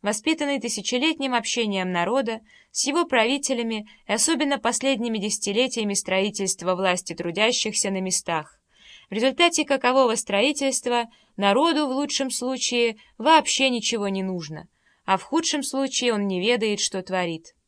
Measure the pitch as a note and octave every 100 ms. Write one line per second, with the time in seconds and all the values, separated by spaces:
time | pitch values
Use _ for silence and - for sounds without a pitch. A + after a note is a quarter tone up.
0 | G3+ G#3 - D#4+ D4 C#4 A#3+ - F#3+ B3
1 | D4+ D#4+ C4+ B3 A3+ B3 A3 F#3+ F#3 F3
2 | F3 B3+ A3+ A3+ _ - _ - - D4
3 | E4+ B3 A3+ C#4+ C#4+ B3 A#3 A3 G#3+ -
4 | - G#3+ - D#4+ C#4+ C#4 A#3 B3 C4+ C4
5 | A#3 A3 G3+ - - G3+ B3+ B3 G#3 G3
6 | - F#3+ G#3 G#3 F#3+ - F3+ F3+ F#3+ F3+
7 | - E3 F3 E3+ A3 - - G#3 G3+ F#3+
8 | F#3 F#3 - E3 D#3 _ _ _ - -
9 | _ G3 B3+ C4 F4 E4 D4+ C4+ B3 C4
10 | B3+ A3 - G3+ B3+ D4 C4+ C4 B3 A#3+
11 | A#3 _ _ - G3 G#3 E4 D4 D4 C4
12 | C#4+ - C4+ - B3 C4 - A#3+ A#3 A3
13 | - _ A#3 D#4+ D4+ - C4+ A#3+ A3 A#3
14 | G3+ F#3+ F#3+ F#3 D3+ D#3 D#3+ _ _ _
15 | - F#3+ - D#4 E4 D4+ C4+ C4+ C4+ -
16 | B3 G#3+ G3+ F#3 G3 A#3+ A3 G#3 - G3
17 | F#3 F#3 F3+ E3 E3 _